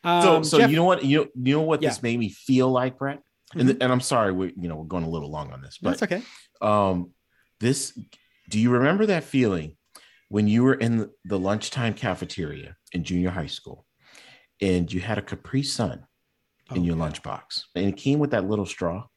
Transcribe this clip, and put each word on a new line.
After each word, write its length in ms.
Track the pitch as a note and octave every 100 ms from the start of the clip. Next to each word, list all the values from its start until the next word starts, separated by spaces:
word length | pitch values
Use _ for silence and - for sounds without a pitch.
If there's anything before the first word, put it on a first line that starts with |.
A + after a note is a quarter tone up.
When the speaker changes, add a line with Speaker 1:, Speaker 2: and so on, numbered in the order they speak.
Speaker 1:
So, 60 | F3 F3 F3+ D#3+
Speaker 2:
Um, 60 | D#3
Speaker 1:
so 120 | D#3
Speaker 2:
Jeff 100 | C#3+
Speaker 1:
you 80 | D#3
know 80 | F3
what, 180 | F3+
you 140 | C3+ D3+
know, 100 | - B2
you 200 | B2+ D3
know 60 |
what 200 | D#3+ D3
Speaker 2:
Yeah. 80 | D#3+
Speaker 1:
this 120 | B2
made 160 | A#2+ A#2+
me 120 | G#2+
feel 420 | - - B2+ B2+
like, 260 | B2+ B2+ C3
Brett? 220 | C#3 C#3+ _ _ _
And, 140 | - C3
Speaker 2:
Mm-hmm. 140 | -
Speaker 1:
and 80 | B2+
I'm 80 | B2+
sorry, 320 | B2+ B2+ G#2
we, 220 | F#2 F#2+ -
you 120 | F2
know, 80 | D#2
we're 80 | D#2+
going 180 | F2+
a 60 | E2
little 200 | E2 C#2+
long 220 | D2+ G2
on 100 | -
this, 160 | C2+ -
but 180 | F3+ C#4
Speaker 2:
That's 40 |
okay. 200 | G#3 F3+ - - _ _
Speaker 1:
um, 500 | G#2+ G#2 G2 F2+ F2 _ _ _ _ _
this, 380 | A#2 C#3 - - - - _ _ -
do 80 | G#2+
you 100 | A#2+
remember 340 | B2 C#3 G3 G#3+
that 180 | F3 -
feeling 500 | C#3 A#2 F2+ D#2 - _ - _ _ _
when 180 | G2+ G#2
you 160 | A2
were 100 | B2+ C3
in 220 | A#2 A#2
the, 140 | G#2 _ F2
the 120 | G2
lunchtime 560 | F#2+ G#2+ - C3+ A#2
cafeteria 840 | G2+ A#2 F2 F2 - D#2+ D2 - - _
in 100 | F2
junior 260 | D#2 F2+ F2+
high 180 | F2+ D2+
school, 380 | - - - _ _ _ - - - _ _
and 300 | G2 F2+ E2
you 100 | F2+
had 160 | G2+ G2+
a 40 |
Capri 400 | - - - C3
Sun 420 | C#3 - A2+ - - _ _ _ _ _ _
in 80 | F#2
Speaker 2:
Oh, 20 |
Speaker 1:
your 120 | F2 E2
Speaker 2:
yeah. 60 | D#2
Speaker 1:
lunchbox, 540 | D2 - - - - - F2
and 100 | G2
it 120 | -
came 200 | C#3 D3
with 120 | D3
that 140 | A#2 F#2+
little 160 | G#2+ F#2+
straw? 400 | - F2 F2+ -